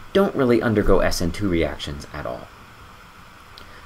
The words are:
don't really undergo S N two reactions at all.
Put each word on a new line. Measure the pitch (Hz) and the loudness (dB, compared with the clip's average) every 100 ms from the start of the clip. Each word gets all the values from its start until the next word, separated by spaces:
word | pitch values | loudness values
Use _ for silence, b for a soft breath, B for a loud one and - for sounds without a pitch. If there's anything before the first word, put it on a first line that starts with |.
| - | -4
don't | 196 196 | 0 0
really | - 131 120 | 2 2 4
undergo | 117 104 98 95 | 4 2 4 4
S | 85 - | 4 0
N | 85 | -2
two | 85 104 | -2 -2
reactions | 85 76 73 - 73 73 | 0 -2 -4 -10 -12 -12
at | 76 65 | -12 -10
all. | 60 - - - - - - - - - - - - B B | -10 -14 -20 -20 -20 -20 -20 -20 -20 -20 -20 -20 -20 B B